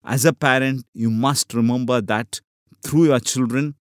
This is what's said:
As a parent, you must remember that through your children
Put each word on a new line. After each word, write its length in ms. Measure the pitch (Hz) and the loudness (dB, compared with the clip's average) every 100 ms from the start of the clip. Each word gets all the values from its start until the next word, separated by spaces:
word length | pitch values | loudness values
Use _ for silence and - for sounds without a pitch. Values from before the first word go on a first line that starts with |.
As 220 | - 127 | -4 0
a 80 | 147 | 0
parent, 540 | 135 139 131 135 131 - | 2 0 2 0 -4 -8
you 200 | - 113 | -4 -2
must 420 | 110 135 139 - | 0 0 -2 -4
remember 480 | 117 117 123 123 123 | 0 0 0 0 -2
that 400 | 104 107 113 - _ _ _ _ | 0 -4 -4 -14 _ _ _ _
through 240 | - 151 160 | -2 2 4
your 100 | 127 | 4
children 560 | - 131 120 127 147 143 | 0 -2 -2 -2 -4 -8